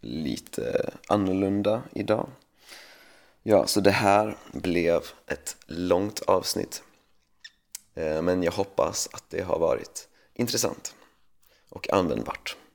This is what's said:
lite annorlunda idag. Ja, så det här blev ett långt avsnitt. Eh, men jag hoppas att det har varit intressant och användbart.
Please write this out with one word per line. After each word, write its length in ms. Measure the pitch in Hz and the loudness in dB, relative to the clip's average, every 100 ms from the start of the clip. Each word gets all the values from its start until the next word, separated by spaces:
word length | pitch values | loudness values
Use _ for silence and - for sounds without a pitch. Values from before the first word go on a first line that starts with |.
lite 880 | 57 71 73 - - - 58 - - - - | -8 -6 -4 -6 -8 -8 -2 -2 -4 -8 -2
annorlunda 760 | 104 95 92 98 101 101 110 - | 0 2 0 0 0 0 -2 -4
idag. 360 | - 104 107 - - _ _ - - - - - - _ _ | -8 0 0 -2 -12 _ _ -20 -20 -20 -20 -20 -20 _ _
Ja, 240 | - 104 - | 4 4 6
så 140 | - | 4
det 100 | 98 | 4
här 460 | 98 104 101 107 - - | 4 6 6 4 -4 -12
blev 520 | - 87 87 82 85 - - - | -6 -2 2 4 2 0 -18 -12
ett 300 | - - - - | -10 -10 -14 -12
långt 540 | 82 90 90 104 110 | -6 2 2 2 -4
avsnitt. 600 | - 95 - - 90 - - _ _ _ _ _ - _ _ - _ | 0 2 2 -4 -4 -8 -16 _ _ _ _ _ -20 _ _ -20 _
Eh, 280 | - 78 78 | -6 -4 -2
men 200 | 82 92 | 0 2
jag 100 | 98 | 0
hoppas 560 | - 98 - 78 - - | -2 -2 0 0 -2 -8
att 120 | - _ | -10 _
det 120 | 85 | -6
har 160 | 92 82 | -2 0
varit 500 | 82 62 - - - _ _ | 2 0 -4 -16 -20 _ _
intressant 600 | - 120 117 - - - - - _ _ _ _ _ _ | -6 -2 -2 -2 -6 -14 -18 -20 _ _ _ _ _ _
och 240 | - - | -14 0
användbart. 640 | 98 87 62 - - - - - | 2 2 -2 -4 -8 -10 -14 -18